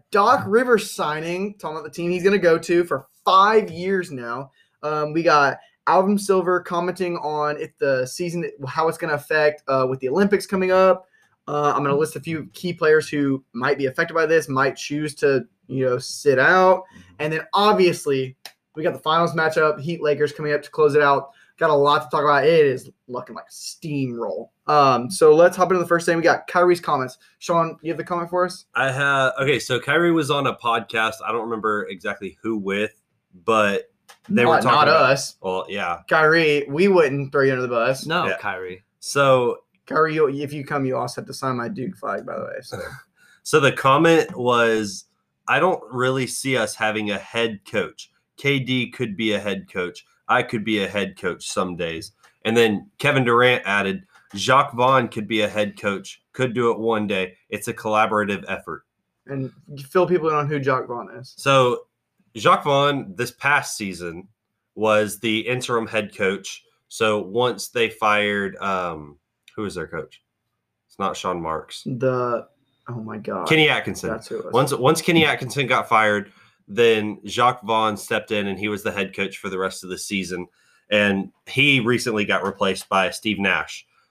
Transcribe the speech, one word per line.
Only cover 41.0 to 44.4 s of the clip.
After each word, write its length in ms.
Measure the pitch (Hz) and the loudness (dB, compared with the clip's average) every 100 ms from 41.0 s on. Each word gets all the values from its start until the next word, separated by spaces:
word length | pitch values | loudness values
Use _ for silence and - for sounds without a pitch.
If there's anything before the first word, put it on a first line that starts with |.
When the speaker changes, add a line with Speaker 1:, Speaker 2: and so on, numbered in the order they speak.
| 123 - | -6 -10
Speaker 1:
have 60 | 107 | -14
to 60 | |
sign 220 | 131 135 123 | -8 -6 -4
my 120 | 117 | -6
Duke 280 | 104 127 - | -8 -10 -10
flag, 300 | 104 98 90 | -8 -8 -8
by 120 | 85 | -10
the 60 | |
way. 140 | - - | -10 -12
So. 160 | - 101 - 135 - | -12 -12 -12 -16 -20
Speaker 3:
<laughs> 320 | _ _ _ | _ _ _
So 160 | - 156 | 0 4
the 100 | 135 | 4
comment 640 | - 135 143 165 160 151 | 2 4 6 6 6 2
was, 680 | - | -2